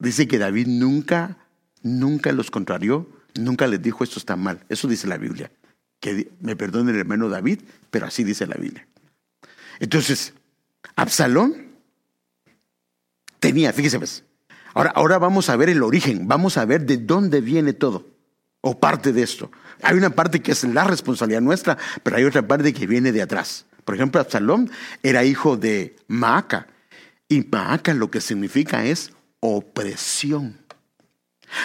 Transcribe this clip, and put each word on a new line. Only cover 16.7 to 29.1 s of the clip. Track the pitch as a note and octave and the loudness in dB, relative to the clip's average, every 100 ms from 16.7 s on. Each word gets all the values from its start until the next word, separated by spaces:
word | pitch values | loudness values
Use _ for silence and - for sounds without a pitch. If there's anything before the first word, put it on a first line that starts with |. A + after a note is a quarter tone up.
| D#3 C#3+ | 2 2
de | B2+ | 0
dónde | A2 F3 G3 D3 | 2 2 2 2
viene | A#2 D#3+ D3 | 2 0 0
todo, | - C#3 F#2 - _ _ _ _ _ | 0 -2 -2 -8 _ _ _ _ _
o | C3+ - | -4 0
parte | D#3+ D3+ C#3+ | 0 2 0
de | A#2+ | 2
esto. | A#2+ - - - - - | 0 -4 -12 -16 -20 -4
Hay | - F3+ | 2 4
una | F#3+ | 4
parte | D#3 E3 D3 | 2 0 0
que | C3+ | 0
es | D3 | 0
la | B2+ A#2+ | 0 2
responsabilidad | F#3+ E3+ - A#2+ A2+ A2 | 2 2 -2 -2 0 2
nuestra, | B2 F#3 F3+ D3 - - | 2 2 0 -2 -4 -8
pero | - A2+ | -2 2
hay | |
otra | C3+ C#3 G#2+ | 4 4 2
parte | C#3+ D3 | 2 2
que | C3+ A2 | 0 0
viene | A#2+ C3 | 2 2
de | G#2+ | 0
atrás. | F#2 F#2+ - - - _ | -2 -4 -6 -10 -16 _
Por | - | -6
ejemplo, | G2 C3+ D#3+ | -2 0 0
Absalón | C3+ A2+ G#2 G3+ B3 - - - | 0 0 2 2 0 -4 -16 -4
era | C3+ B2+ | 0 4
hijo | B2+ C#3 D#3 B2 | 4 2 2 2
de | A2 G#2 F2 - - | 0 -2 -4 -10 -6
Maaca, | A#2 A#2 C#3+ - G2 - _ _ - - _ - | 0 2 2 0 -6 -8 _ _ -20 -20 _ 0
y | D3 | 0
Maaca | - A2 F#2+ C#3 - | 2 -2 0 -2 0
lo | C#3+ A2 | -2 -2
que | A2+ | -4
significa | - G#2 G2 C3+ D#3 A#2 A2+ | -4 -4 -2 -2 0 0 -2
es | F3 - | -2 -6